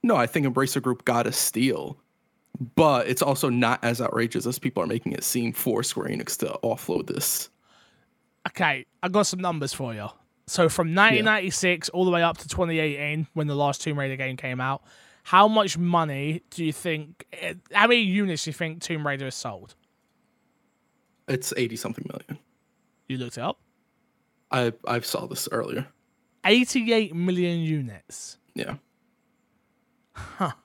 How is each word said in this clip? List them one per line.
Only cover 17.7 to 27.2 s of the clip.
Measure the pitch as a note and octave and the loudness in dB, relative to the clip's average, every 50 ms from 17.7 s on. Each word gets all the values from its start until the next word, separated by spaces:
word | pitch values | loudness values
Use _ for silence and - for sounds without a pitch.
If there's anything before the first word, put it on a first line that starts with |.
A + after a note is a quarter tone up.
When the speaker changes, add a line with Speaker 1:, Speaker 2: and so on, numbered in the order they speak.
Speaker 2:
how | - G3+ G#3 | 4 4 6
many | A#3 A#3+ A#3+ | 6 6 4
units | A3+ F#3+ F#3 G3+ G#3 F#3+ E3 D3+ - | 4 2 2 2 0 0 -2 -4 -4
do | D#3+ | -8
you | D3 | -6
think | - F3 D#3+ D#3 E3+ | -6 -6 -6 -6 -10
Tomb | - - E3+ D#3 D3+ | -8 -6 -6 -4 -2
Raider | D3 C#3 C3+ C3+ | -4 -4 -4 -6
has | C3 - | -8 -10
sold? | - - B2 G#2 F2+ G2 A2 - _ _ _ _ _ _ _ _ _ _ _ _ _ _ _ _ _ _ _ _ _ _ _ _ _ _ _ _ _ _ | -8 -10 -10 -10 -10 -16 -20 -20 _ _ _ _ _ _ _ _ _ _ _ _ _ _ _ _ _ _ _ _ _ _ _ _ _ _ _ _ _ _
Speaker 1:
It's | - C3+ B2+ - - - | -4 -4 -4 -4 -6 -2
eighty | - B2 A2+ A2+ | -2 -2 -2 -4
something | - - - A#2+ - - - | -8 -8 -8 -8 -8 -10 -10
million. | - - - - D3 - _ _ _ _ _ _ _ _ _ _ _ _ _ | -10 -12 -12 -12 -14 -14 _ _ _ _ _ _ _ _ _ _ _ _ _
Speaker 2:
You | _ C3+ C3 | _ -8 -8
looked | B2 A#2+ - | -8 -8 -8
it | B2 A#2+ | -6 -6
up? | F3 - _ _ _ _ _ _ _ _ _ _ _ _ _ _ _ _ _ _ _ | -6 -6 _ _ _ _ _ _ _ _ _ _ _ _ _ _ _ _ _ _ _
Speaker 1:
I, | - B2+ B2 A#2 A2+ - - | -2 0 0 0 -2 -4 -4
I | - A#2+ A#2+ | -2 -2 -2
saw | A#2 - - - - | -2 -4 -6 -6 -6
this | - - - - - | -6 -8 -8 -6 -4
earlier. | - A#2 A2+ - - - C#3+ - _ _ _ _ _ _ _ _ _ _ - | -2 -4 -4 -2 -4 -6 -6 -8 _ _ _ _ _ _ _ _ _ _ 2
Speaker 2:
Eighty-eight | F#3 G#3 B3 B3+ - - C4+ A3+ A3+ A#3 A3 A3 E3+ D#3 | 4 6 6 6 4 2 0 2 4 4 2 2 0 -2
million | E3+ | 0